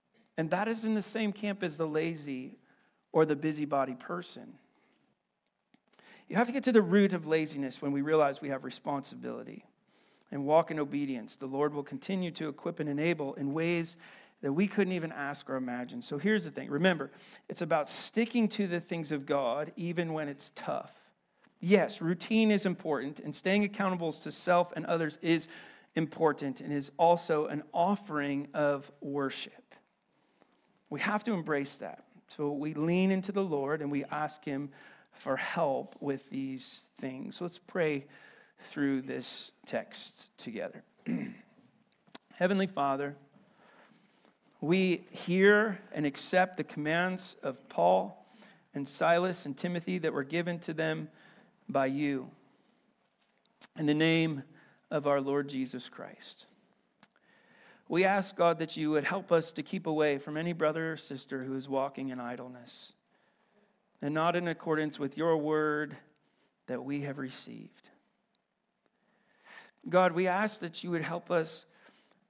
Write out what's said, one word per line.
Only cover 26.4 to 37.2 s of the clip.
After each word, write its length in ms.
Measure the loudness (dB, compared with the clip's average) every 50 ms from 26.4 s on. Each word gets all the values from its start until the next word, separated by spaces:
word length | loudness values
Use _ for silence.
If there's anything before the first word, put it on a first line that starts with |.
| -2 -6 -6 -6
and 120 | -6 -4 -4
is 200 | -4 -4 -6 0 4
also 480 | 6 6 6 6 4 2 0 0 0
an 180 | 0 -4 -6 -8 -4 0
offering 720 | 2 2 4 2 0 -2 -4 -4 -2 0 0 0 -2 -4 -4 -2
of 380 | 0 2 2 2 0 -4 -10 -16 _
worship. 760 | -10 -6 -2 -2 -2 -2 -2 -6 -10 -12 -14 -18 -20 _ -20 -20 _ _ _ _ _ _ _ _ _ _ _ _ _ _ _ _ _ _ _ _ _ _
We 120 | -6 -2
have 240 | 0 0 0 0 0
to 80 | 0 -2
embrace 420 | 0 0 0 0 0 0 -2 -6
that. 280 | -8 -10 -10 -12 -14 -18 _ _ -20 -20 _
So 240 | -8 -4 -4 -2 -2
we 220 | -2 -4 -4 -2
lean 360 | 0 2 2 4 4 4 4
into 220 | 4 2 0 -2 -2
the 100 | -2 0
Lord 400 | 0 0 0 0 0 -2 -2 -2
and 80 | -2
we 140 | -2 -2 -2
ask 400 | -4 -4 -4 -4 -4 -6 -8 -8
him 260 | -6 -4 -4 -4 -6 -10 -16 -20 -20 -20 -20 _ _
for 260 | _ -10 -4 -2 -2
help 600 | -2 -2 -2 0 0 0 2 0 -2 -4 -8 -12 -6
with 320 | -4 -4 -4 -4 -6 -8
these 540 | -8 -6 -6 -6 -6 -8 -10 -10 -12 -14 -16 _ _ -10
things. 360 | -8 -8 -8 -8